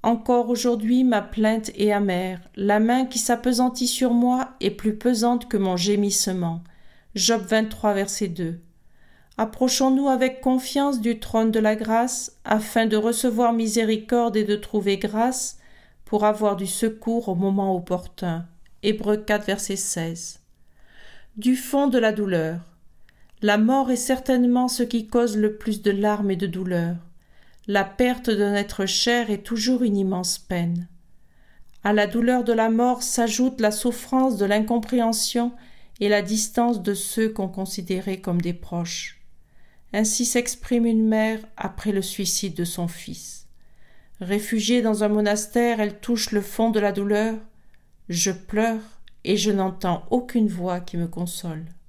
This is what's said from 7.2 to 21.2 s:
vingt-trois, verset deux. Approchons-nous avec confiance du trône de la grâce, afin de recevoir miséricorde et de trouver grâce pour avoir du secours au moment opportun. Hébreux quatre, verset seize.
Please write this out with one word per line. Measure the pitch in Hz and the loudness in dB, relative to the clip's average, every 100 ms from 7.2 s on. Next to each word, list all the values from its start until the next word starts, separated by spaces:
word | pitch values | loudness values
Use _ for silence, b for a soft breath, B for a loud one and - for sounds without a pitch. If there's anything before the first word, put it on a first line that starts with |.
| 185 226 | 2 0
vingt-trois, | 185 220 220 - 214 | 2 0 0 0 0
verset | 196 196 - 196 | 0 -2 -2 -4
deux. | 165 165 170 - _ b b b b b - | -4 -6 -6 -14 _ b b b b b -6
Approchons-nous | 220 - 254 - 262 262 277 | -6 0 0 2 2 2 2
avec | 262 262 262 | 2 0 0
confiance | 262 254 254 277 285 254 | 0 0 0 0 0 0
du | 220 226 | -2 -2
trône | - 226 226 | -2 0 2
de | 220 | 2
la | 214 214 | 2 0
grâce, | 220 226 247 - - _ - | 0 0 0 -4 -10 _ -2
afin | 214 214 233 226 | 0 2 0 2
de | 214 | 2
recevoir | 214 233 254 220 240 | 2 2 0 2 2
miséricorde | 233 226 220 220 220 220 240 233 214 | 2 0 2 2 0 0 2 2 0
et | |
de | 208 208 | 0 -2
trouver | - 214 196 196 | -2 -2 0 0
grâce | 202 214 240 254 - - b b b b - | -2 0 0 0 -8 -10 b b b b -4
pour | 208 | 2
avoir | 208 214 214 190 | 2 2 0 0
du | 202 | -4
secours | - 226 220 - 233 233 | -2 -2 -2 -2 -2 -2
au | 175 | 0
moment | 196 196 196 185 | 0 0 0 -2
opportun. | 175 180 180 - 180 165 170 - - - | -2 -6 -6 -8 -6 -4 -8 -18 -20 -4
Hébreux | 208 214 202 214 | -2 0 0 -2
quatre, | 214 208 208 | 0 -2 -2
verset | 202 202 196 | -4 -4 -6
seize. | - - 165 170 - - _ _ b b b b b b | -4 -4 -6 -8 -12 -16 _ _ b b b b b b